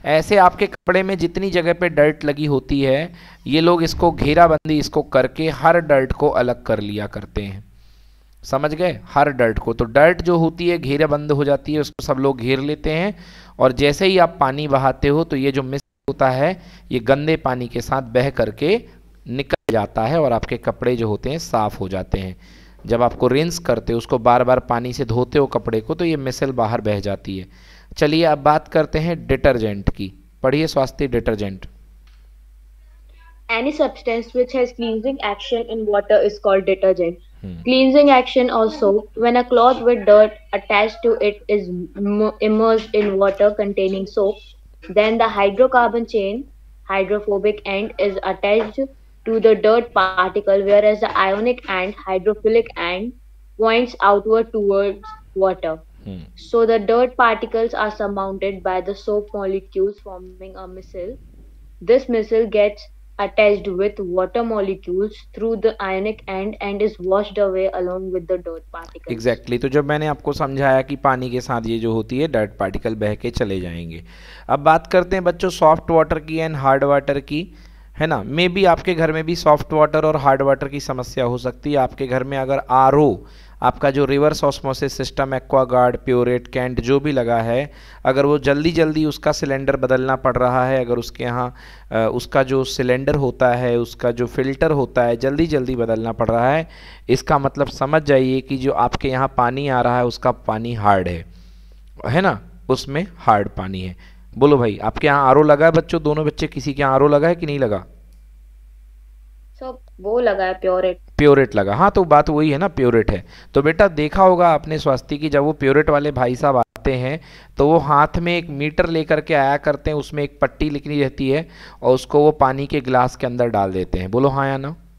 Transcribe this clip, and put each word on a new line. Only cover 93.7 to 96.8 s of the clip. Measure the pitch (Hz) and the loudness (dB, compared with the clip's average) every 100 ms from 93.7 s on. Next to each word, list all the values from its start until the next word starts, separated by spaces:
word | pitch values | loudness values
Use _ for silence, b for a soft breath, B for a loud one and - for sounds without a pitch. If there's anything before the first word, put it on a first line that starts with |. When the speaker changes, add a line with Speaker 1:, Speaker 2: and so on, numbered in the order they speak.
| 120 | -2
Speaker 1:
उसका | 117 - 123 | -2 -4 -4
जो | 120 123 | -2 -4
फिल्टर | - 131 135 160 | -2 -4 0 0
होता | 147 123 - | 2 0 0
है, | 120 117 | 0 0
जल्दी | 131 147 165 | -2 0 0
जल्दी | 147 123 127 | 0 -2 -2
बदलना | 113 113 113 | -2 -2 -4
पड़ | 110 110 | -2 0
रहा | 117 123 | 2 2
है, | 156 165 B | 0 -4 B